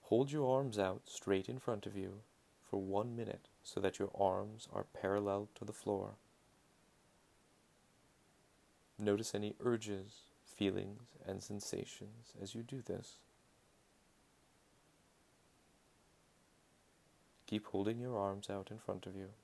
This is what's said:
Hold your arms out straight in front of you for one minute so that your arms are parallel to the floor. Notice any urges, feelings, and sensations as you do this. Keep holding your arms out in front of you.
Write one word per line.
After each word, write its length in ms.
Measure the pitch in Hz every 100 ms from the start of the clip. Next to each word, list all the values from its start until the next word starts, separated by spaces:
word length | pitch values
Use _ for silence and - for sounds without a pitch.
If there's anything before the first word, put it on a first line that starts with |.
| -
Hold 220 | 110 139
your 160 | 151 131 131
arms 220 | 139 104
out 240 | 95 92 -
straight 440 | - - 98 95
in 80 | 127
front 300 | - 107 101
of 100 | 101
you 220 | 95 101 110 _ _ _
for 180 | - 101
one 360 | 95 98 117 117
minute 320 | 110 - - _
so 160 | - -
that 180 | 95 -
your 140 | 98 -
arms 520 | 98 95 101 110 -
are 140 | - 95
parallel 560 | - 95 101 101 98 104 -
to 100 | 107
the 80 |
floor. 380 | 107 - 98 101 104 _ _ _ _ _ _ _ _ _ _ _ _ _ _ _ _ _ _ _ _ _ _ _ _ _ _ _ -
Notice 340 | 104 101 110
any 220 | 104 104 -
urges, 580 | 123 117 110 101 98 - - - -
feelings, 640 | - 98 95 98 104 120 - -
and 140 | 98
sensations 920 | - 101 - - - - 101 113 117 -
as 140 | 101
you 80 | 113
do 220 | 117 135 117
this. 300 | 95 - - - _ _ _ _ _ _ _ _ _ _ _ _ _ _ _ _ _ _ _ _ _ _ _ _ _ _ _ _ _ _ _ _ _ _ _ _ _ _ - - _ -
Keep 180 | 107 -
holding 340 | 98 98 117
your 160 | 123 117
arms 320 | 98 98 -
out 200 | 101 95
in 80 | 107
front 300 | - 95 95
of 80 | 95
you. 140 | 95 104